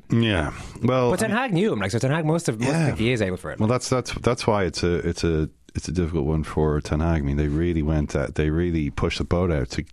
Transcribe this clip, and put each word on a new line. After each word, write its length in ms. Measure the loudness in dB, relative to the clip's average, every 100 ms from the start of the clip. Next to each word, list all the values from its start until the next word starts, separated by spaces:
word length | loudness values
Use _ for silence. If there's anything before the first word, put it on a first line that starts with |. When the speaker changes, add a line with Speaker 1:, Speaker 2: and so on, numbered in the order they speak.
| -2
Speaker 1:
Yeah. 400 | 0 2 2 -2 -6 -14 -4
Well, 280 | 0 2 2
Speaker 2:
But 80 | 0
Ten 120 | 0
Speaker 1:
I 20 |
mean, 80 | -2
Speaker 2:
Hag 100 | 0
knew 180 | 0 0
him, 60 | 0
like, 120 | -2
so 80 | 0
Ten 120 | 0
Hag 140 | 0 0
must 200 | 0 0
have, 120 | -2
must 120 | 0
Speaker 1:
Yeah. 140 | 2 0
Speaker 2:
think 100 | 2
he 120 | 0
is 80 | 2
able 160 | 0 -2
for 140 | -6
it. 80 | -2
Speaker 1:
Well, 100 | 0
that's, 180 | 0 0
that's, 240 | -2 -2 -2
that's 300 | 0 0 0
why 200 | 2 0
it's 180 | 0
a, 120 | 0 0 0
it's 160 | 0
a, 260 | 0 2 0 -4 -12 -8
it's 120 | -4
a 60 |
difficult 320 | -2 0 0 0
one 180 | 0
for 380 | 0 0 2 2
Ten 180 | 0 0
Hag. 220 | 2 2
I 40 | 0
mean, 120 | 0
they 100 | 0
really 340 | 0 0 0
went 320 | 2 2 0 -2
at, 200 | -2 0
they 140 | 0
really 400 | 2 0 0 -2
pushed 280 | -2 -2 -2
the 40 |
boat 260 | -2 0 2
out 180 | 0 -2
to, 120 | -6 -10